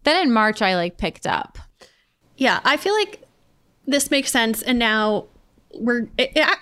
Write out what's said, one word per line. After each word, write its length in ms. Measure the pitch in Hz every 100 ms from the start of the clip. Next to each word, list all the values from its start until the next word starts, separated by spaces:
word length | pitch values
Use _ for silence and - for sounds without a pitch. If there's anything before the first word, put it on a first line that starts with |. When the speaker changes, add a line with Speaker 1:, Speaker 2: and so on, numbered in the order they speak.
Speaker 1:
Then 180 | 285 330
in 120 | 330
March, 260 | 226 214 214
I, 160 | 196 185
like, 220 | 175 175
picked 280 | 165 - -
up. 320 | 76 - - - _ - _ _ _ _ -
Speaker 2:
Yeah, 240 | 262 185
I 140 | - 294
feel 180 | 381
like 280 | 427 403 - - _ _ _ _ _ -
this 240 | 285 277
makes 200 | 277 269
sense. 300 | 254 226 220
And 180 | - 247
now 500 | 226 214 214 208 - _ _ _ _ -
we're, 300 | 226 240 220 -
it, 160 | -
it, 240 | 311 302 392